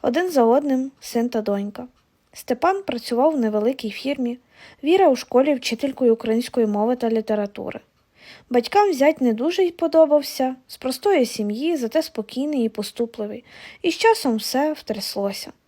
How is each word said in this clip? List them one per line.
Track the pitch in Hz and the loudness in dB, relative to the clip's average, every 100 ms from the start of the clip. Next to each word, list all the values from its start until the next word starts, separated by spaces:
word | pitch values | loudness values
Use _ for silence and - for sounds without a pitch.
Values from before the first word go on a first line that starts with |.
один | 285 254 370 | 0 0 0
за | 302 | 2
одним | 226 254 294 262 269 _ | 4 4 2 -2 -2 _
син | - 240 240 | -6 -4 -2
та | 233 | -2
донька. | 214 202 202 208 247 _ _ _ _ | -2 -2 -4 -10 -16 _ _ _ _
Степан | - - 247 339 392 | -20 -6 0 0 0
працював | 392 240 - 233 285 | -4 -8 -4 2 2
в | 311 | 2
невеликій | 220 214 214 269 220 | 0 0 -2 -2 -8
фірмі, | - 269 285 240 247 _ _ - _ | -8 -6 -4 -4 -6 _ _ -20 _
Віра | 277 370 359 | 2 4 4
у | 254 | 2
школі | - 247 269 | 2 2 2
вчителькою | 277 - 233 277 269 254 | 0 -2 -4 -4 0 2
української | 226 220 220 247 - 220 | 2 0 -2 -2 -2 0
мови | 202 220 247 | 0 0 0
та | 233 | 0
літератури. | 220 214 214 202 - - - _ _ _ _ - - _ | -2 -2 -4 -4 -8 -12 -12 _ _ _ _ -20 -20 _
Батькам | 247 233 403 415 | 0 2 2 4
зять | 285 277 311 | 4 2 4
не | 247 | 0
дуже | 220 285 359 | 0 -2 0
й | 359 | 0
подобався, | 339 330 320 311 294 277 - 262 262 _ | 0 2 4 6 4 0 -4 -4 -4 _
з | - | -10
простої | 254 262 403 370 233 | -8 -2 2 4 2
сім'ї, | - 208 214 311 330 | 0 -6 -2 -2 -2
зате | 233 311 | 0 -2
спокійний | 311 - 208 254 294 294 | -2 -8 -8 -6 -4 0
і | 226 | -2
поступливий. | 214 202 - 233 - 208 214 _ - - - | -2 -10 -4 -6 -4 -10 -10 _ -20 -20 -6
І | 359 | -4
з | |
часом | 320 440 440 277 220 | 2 2 2 0 -2
все | - 254 302 | -2 0 0
втряслося. | 302 - 208 - 208 202 196 - - | -2 -6 -8 -6 -4 -4 -6 -14 -18